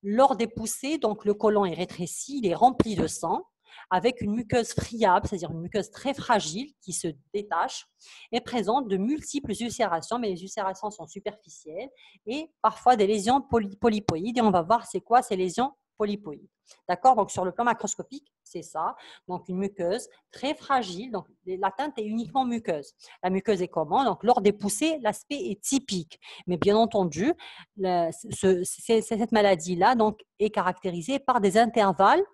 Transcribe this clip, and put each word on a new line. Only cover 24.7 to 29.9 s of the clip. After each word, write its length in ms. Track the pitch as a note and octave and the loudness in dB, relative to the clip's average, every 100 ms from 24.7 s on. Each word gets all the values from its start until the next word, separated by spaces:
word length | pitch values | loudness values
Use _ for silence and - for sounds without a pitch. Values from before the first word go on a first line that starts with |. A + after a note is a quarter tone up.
| - D#4 D#4 | -2 -2 0
l'aspect 340 | A3 G3+ - C#4+ | -2 -4 -8 -8
est 260 | G3+ G3+ | -6 -6
typique. 580 | - C4+ - F#3+ D#3+ - - - - | -2 -2 0 -6 -6 -16 -20 -16 -6
Mais 100 | F3 | 0
bien 180 | F#3+ G#3 | 2 4
entendu, 580 | A3+ A3 F3+ D3 A#3 F4 - - - - | 2 2 0 0 -2 -2 -8 -20 -20 -6
le, 320 | F#3+ F3+ E3+ | -2 0 -2
ce, 520 | E3 A3 G#3 F#3+ F#3 | -4 -12 -2 2 2
c'est, 380 | F#3 - - A3+ | 0 -8 0 0
c'est 160 | G#3+ A3 | 0 -4
cette 140 | A3+ | 0
maladie-là, 600 | A3 G3+ F#3 E3 F3+ G3 | 4 4 2 0 2 4